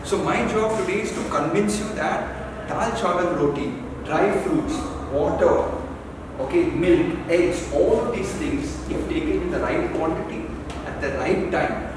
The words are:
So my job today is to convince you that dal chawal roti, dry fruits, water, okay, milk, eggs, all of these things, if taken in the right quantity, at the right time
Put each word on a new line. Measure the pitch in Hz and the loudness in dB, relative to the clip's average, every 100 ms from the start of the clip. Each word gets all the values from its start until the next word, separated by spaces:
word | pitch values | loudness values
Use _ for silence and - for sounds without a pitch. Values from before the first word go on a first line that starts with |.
So | - 190 | -2 -2
my | 151 196 226 | 0 0 2
job | 214 214 214 | 2 2 0
today | 185 202 | 0 0
is | 220 | -2
to | - 220 | -4 -2
convince | 202 147 185 208 - | 0 0 2 2 0
you | - - | -2 -2
that | 156 - - - - - - | -2 -2 -4 -6 -10 -10 -6
dal | - 226 - | -2 -2 0
chawal | - 175 175 151 | 0 2 0 2
roti, | 143 143 - - - - | 2 2 -2 -4 -8 -8
dry | - 156 190 - | -2 2 4 2
fruits, | - 160 - - - - - | 2 0 0 -2 -4 -6 -2
water, | 139 147 - - - - - - - - - - - | 0 2 4 4 4 2 -2 -6 -10 -12 -12 -12 -6
okay, | 135 175 165 | 0 4 4
milk, | 139 180 165 170 - - | 2 6 6 6 0 2
eggs, | 170 170 - - | 4 4 2 -2
all | - - 226 | 2 4 4
of | 220 196 | 2 -2
these | - - | -2 -2
things, | 143 - - - - | -2 -2 -2 -6 -4
if | - - | -4 -2
taken | - - - | -2 0 0
in | - | 0
the | - | 0
right | - - - | 0 0 0
quantity, | - 156 160 - - - - - - - | 0 0 -2 -4 -6 -8 -8 -8 -8 -8
at | 143 | -4
the | - - | -4 -2
right | - 196 - | 0 0 2
time | - - 110 - | 0 0 -2 -6